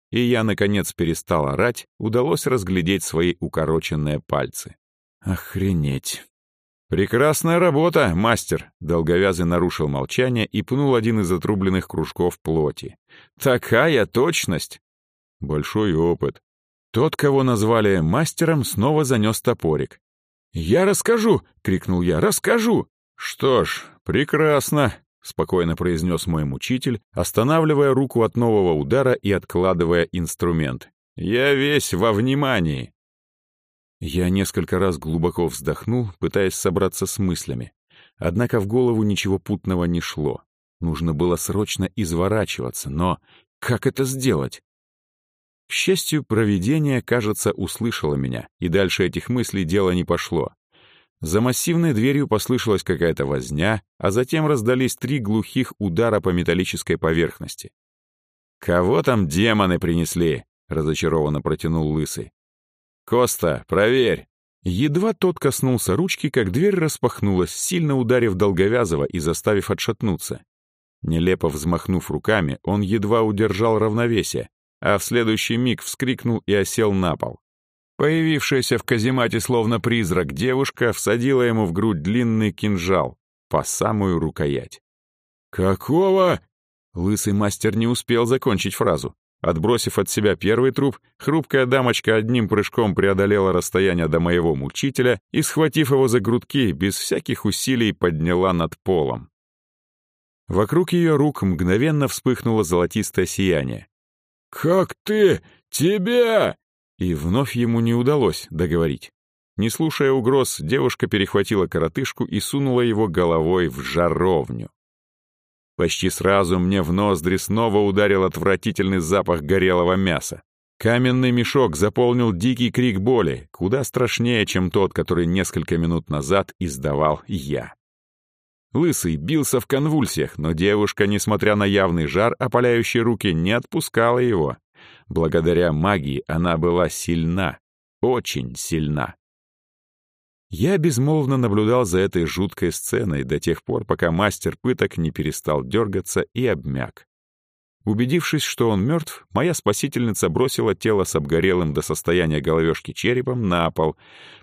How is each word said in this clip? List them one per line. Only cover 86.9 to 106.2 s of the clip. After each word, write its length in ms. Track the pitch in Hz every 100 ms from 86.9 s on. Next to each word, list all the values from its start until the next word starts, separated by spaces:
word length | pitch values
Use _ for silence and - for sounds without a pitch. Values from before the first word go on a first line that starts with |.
Лысый 400 | 87 92 104 107
мастер 420 | 101 101 - 107 104
не 120 | 117
успел 380 | 120 - 117 117
закончить 480 | 131 127 95 98
фразу. 420 | - 113 76 62 - _ _
Отбросив 580 | - 80 104 117 - -
от 100 | 95
себя 260 | 113 104 87
первый 360 | 92 117 131
труп, 260 | 123 139 - _ -
хрупкая 480 | - 160 - 135 123
дамочка 500 | 135 123 110 - 110
одним 340 | 110 123 101
прыжком 460 | 104 101 - 107 90
преодолела 580 | 98 95 101 104 95
расстояние 540 | 87 - 92 95 87 78
до 120 | 82
моего 360 | 87 87 82 67
мучителя 640 | 69 - 139 127 123 110 _
и, 100 | 156
схватив 500 | 151 151 156 156 135
его 160 | 139 131
за 120 | 120
грудки, 520 | 101 117 - 139 226
без 260 | 71 98 -
всяких 480 | - 170 - - 104
усилий 460 | - - 127 110
подняла 600 | - 90 78 82 90 95
над 240 | 87 80 -
полом. 500 | - 90 69 58 - _ _ _ _ _ _ _ _ _ _ _ -
Вокруг 460 | 92 107 156 175
её 240 | 175 165 147
рук 260 | 147 -
мгновенно 640 | 95 85 90 104 156 151 131
вспыхнуло 560 | - 127 120 117 110
золотистое 600 | 82 87 85 113 98 - 90
сияние. 640 | - 95 78 65 55 - _ _ _ _ _ -
"Как 460 | - 165 185 165 -
ты? 380 | - 214 196 - - _ _
Тебя?" 840 | - 165 208 185 247